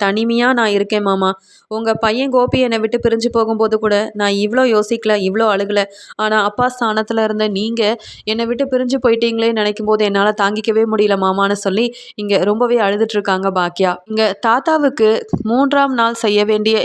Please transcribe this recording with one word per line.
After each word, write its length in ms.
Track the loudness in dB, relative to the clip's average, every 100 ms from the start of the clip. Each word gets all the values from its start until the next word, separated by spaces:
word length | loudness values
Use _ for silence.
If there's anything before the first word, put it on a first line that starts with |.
தனிமையா 500 | -2 0 0 2 2
நான் 200 | 2 2 0
இருக்கேன் 240 | 0 -2
மாமா. 280 | 0 0 0 -2 _ -20 -10
உங்க 260 | -4 -2
பையன் 360 | 0 0 0 0
கோபி 300 | 0 2 0
என்னை 200 | 0 0
விட்டு 200 | -2 -2 0
பிரிஞ்சு 220 | 0 0
போகும்போது 480 | 0 0 0 0 0
கூட 320 | 0 0 -2
நான் 180 | -2 0
இவ்ளோ 320 | 0 0 2 2
யோசிக்கல, 500 | 2 0 -2 0 0
இவ்ளோ 300 | 0 0 0
அழுகல. 360 | 0 0 -2 -2 -6 -14 -4
ஆனா 280 | 0 2
அப்பா 240 | 0 0 -2
ஸ்தானத்துல 560 | 0 -2 -2 -2 0
இருந்த 240 | 0 0 -2
நீங்க 340 | -2 -4 0 -2 -2 -8 -12
என்னை 220 | -6 -4 -2
விட்டு 200 | -2 0
பிரிஞ்சு 340 | -2 0 0 2
போயிட்டீங்களே 440 | 2 0 0 0
நினைக்கும் 340 | 0 -2 -2 0
போது 200 | 0 2
என்னால 280 | 2 2 2
தாங்கிக்கவே 420 | 0 -2 0 0 2
முடியல 260 | 2 2 2
மாமான்னு 280 | 0 0 0
சொல்லி 420 | 0 -2 0 -2 -6 -16 -10
இங்க 220 | -2 0
ரொம்பவே 340 | 2 0 0 2
அழுதுட்டு 380 | 0 0 -2 -2
இருக்காங்க 320 | -2 -2 -2
பாக்கியா. 440 | -2 -2 0 -2 -2 -4
இங்க 320 | -2 -2 0
தாத்தாவுக்கு 720 | 0 0 2 2 0 2 2 2 -2 -4
மூன்றாம் 500 | -2 0 2 2 0
நாள் 80 | 0 0
செய்ய 320 | 0 0 2 2
வேண்டிய 320 | 0 2 0